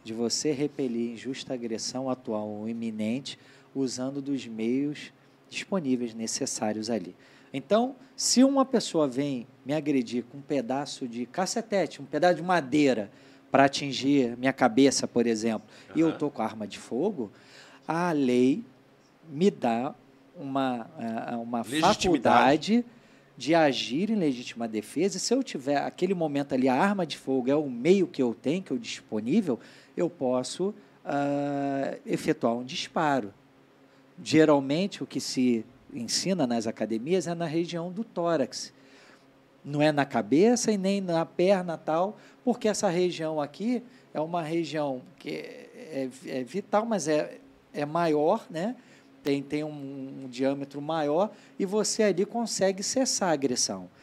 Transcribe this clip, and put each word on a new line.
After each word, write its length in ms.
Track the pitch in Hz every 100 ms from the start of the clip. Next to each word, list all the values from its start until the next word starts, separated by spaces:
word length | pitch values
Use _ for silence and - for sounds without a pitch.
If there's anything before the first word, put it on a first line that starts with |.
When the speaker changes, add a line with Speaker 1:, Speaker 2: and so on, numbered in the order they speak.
Speaker 1:
de 100 | 110
você 380 | 113 117 - 151
repelir 600 | 131 147 - 131 117 120
injusta 400 | 113 113 131 - 127
agressão 560 | 117 110 - 131 131
atual 360 | 127 - 107 107
ou 220 | 104 110
iminente 720 | 117 113 107 107 127 143 - - - -
usando 480 | 135 131 113 131 143
dos 240 | 139 139 117
meios 680 | 110 113 131 147 147 - - _ _ _
disponíveis 640 | - - 196 139 127 120
necessários 800 | 110 113 - 131 - 110 107 107
ali. 240 | 113 87 - - - -
Então, 440 | 135 - 214 254 277 - -
se 280 | - 240
uma 200 | 269 277 262
pessoa 420 | 220 - 165 147
vem 400 | 123 143 127 113 - 127
me 80 |
agredir 500 | 156 147 139 110 120 113
com 120 | 139
um 40 |
pedaço 680 | 135 143 117 131 139 - 127
de 180 | 117 123
cacetete, 760 | - 185 240 202 202 156 -
um 40 | 139
pedaço 300 | 151 175 160
de 80 |
madeira 680 | 175 175 135 151 143 113 101 - - - -
pra 140 | 131 139
atingir 720 | - 143 117 131 143 120 120
minha 160 | 131
cabeça, 540 | 131 127 110 135 - 123
por 180 | 123 117
exemplo, 420 | 110 113 107 - - - 98
e 40 |
eu 80 | 160
Speaker 2:
Aham. 80 | -
Speaker 1:
tô 120 | 147
com 120 | -
arma 240 | 110 110 101
de 100 | -
fogo, 540 | - 120 190 175 101 - - - - - -
a 240 | 160 175
lei 520 | 151 131 123 127 170 - - _ _ _ _ 160
me 220 | 143 196
dá 440 | - 123 113 139 - - - _ -
uma, 520 | 139 135 131 123 110 -
eh, 360 | 117 113 143 120
uma 260 | 117 120
Speaker 2:
Legitimidade. 340 | 110 147 170 214
Speaker 1:
faculdade 840 | 190 151 120 120 123 156 151 233 240 - - - _ -
de 180 | 127 165
agir 560 | 151 113 107 131 208
em 40 | 214
legítima 520 | 156 123 123 - 117
defesa, 500 | 110 - 135 190 180
e 20 |
se 140 | -
eu 80 | 254
tiver 360 | 262 160 131 143
aquele 360 | 143 - 185
momento 400 | 185 160 143 143
ali, 160 | 131 131
a 60 | 127
arma 300 | 196 202 160
de 100 | -
fogo 320 | - 135 123
é 60 | 147
o 120 | 147
meio 380 | 120 143 196 170
que 160 | -
eu 140 | 123 107
tenho, 260 | 127 180
que 80 | 190
eu 60 | 127
disponível, 840 | 113 - - 110 113 196 180 113 - - - -
eu 120 | 170
posso, 640 | - 131 127 131 - 190 214 - _
ah, 920 | - 143 143 143 143 139 139 139 135 - 226
efetuar 480 | 170 - 180 120
um 100 | 120
disparo. 720 | 127 175 - 196 156 135 104 - _ _ _ _ _ _ _ -
Geralmente, 800 | 110 156 156 143 135 151 196 -
o 40 | 135
que 120 | 139
se 460 | - - 127 113 - - -
ensina 520 | - 113 - 175 190 127
nas 220 | 117 113
academias 600 | - 107 110 131 185 160
é 60 |
na 120 | 170 170
região 460 | 160 170 170 175
do 120 | 180
tórax. 680 | 226 - 170 160 123 - - - - - - - _ _ _ _
Não 180 | 139 147
é 100 | 151
na 140 | 143 135
cabeça 640 | 120 104 139 214 240 -
e 60 | 208
nem 240 | 190 202
na 240 | 185 165 165
perna, 520 | - 180 196 175 156
tal, 400 | - 160 190 208 - -
porque 240 | 254 226 220
essa 220 | 202 202
região 520 | 170 180 156 156 156
aqui 400 | 143 - 214 240 - - -
é 60 | 147
uma 220 | 160 175
região 600 | 156 170 156 151 147 127 - -
que 120 | -
é, 400 | 156 - - - -
é, 640 | - 143 131 123 - 131
é 40 |
vital, 420 | 127 190 - 208 233
mas 220 | 208 147
é, 320 | 151 - - - - _
é 120 | 156 143
maior, 600 | 165 170 151 151 220 -
né? 260 | 160 202 254 - - - -
Tem, 180 | 147 139
tem 200 | 143 147
um, 600 | 151 147 139 139 131 139 131
um 20 |
diâmetro 520 | 123 135 139 139 143
maior 480 | 147 160 147 156 214 - - -
e 60 | 196
você 360 | 214 202 -
ali 220 | 214 175 196
consegue 560 | 233 226 - 190 190
cessar 480 | 202 262 262 - 185
a 40 |
agressão. 540 | 151 131 123 - 98 90 -